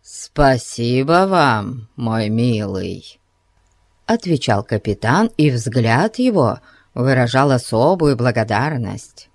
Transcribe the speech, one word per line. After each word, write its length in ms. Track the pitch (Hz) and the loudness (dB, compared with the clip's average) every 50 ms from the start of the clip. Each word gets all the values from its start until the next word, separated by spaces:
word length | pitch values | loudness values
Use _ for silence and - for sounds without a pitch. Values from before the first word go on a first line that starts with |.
«Спасибо 1200 | _ - - - - - _ - 147 135 131 120 - - - - 120 120 123 131 135 143 165 180 190 | _ -20 -18 -18 -18 -8 _ 2 4 4 4 2 -2 -8 -8 -4 -2 0 0 0 2 2 2 2 2
вам, 600 | 190 190 175 147 131 117 107 101 101 127 123 110 _ _ | 2 2 2 4 2 2 0 -2 -6 -10 -12 -14 _ _
мой 320 | - 120 113 113 113 110 | -6 -4 -2 -2 -2 -2
милый», 920 | 104 110 117 120 127 117 107 104 98 98 92 92 92 92 95 - - - _ _ _ _ _ _ _ _ _ _ _ _ _ _ _ _ _ _ | 0 0 0 0 0 0 -2 -4 -4 -6 -6 -6 -6 -8 -10 -14 -20 -20 _ _ _ _ _ _ _ _ _ _ _ _ _ _ _ _ _ _
отвечал 580 | - 226 226 - 185 160 131 - - 107 101 101 | -4 -4 -2 0 -2 -2 -2 0 0 -2 -2 -2
капитан, 680 | - 117 104 _ 110 101 - - 110 135 185 220 - - | -2 -4 -4 _ -4 -6 -2 0 0 2 2 0 0 0
и 120 | - 151 147 | 0 0 2
взгляд 680 | 127 120 107 127 104 127 113 113 113 131 185 220 - | 2 -2 -4 -2 -2 0 2 2 2 2 0 0 -2
его 420 | - 247 254 214 180 131 107 - - _ - _ _ _ _ _ | 0 0 2 2 2 2 2 0 -4 _ -20 _ _ _ _ _
выражал 580 | - 123 135 135 127 123 117 117 131 139 143 | -4 0 0 2 2 2 2 2 2 2 2
особую 640 | 135 120 - - 120 110 123 156 196 175 160 143 135 | 2 0 -2 -2 0 2 4 2 2 2 2 0 2
благодарность. 1120 | 120 120 123 113 117 110 110 110 104 131 156 156 127 113 98 101 - - - _ - - _ | 2 0 0 0 0 -2 0 0 0 0 -2 -4 -4 -6 -6 -8 -10 -14 -18 _ -20 -20 _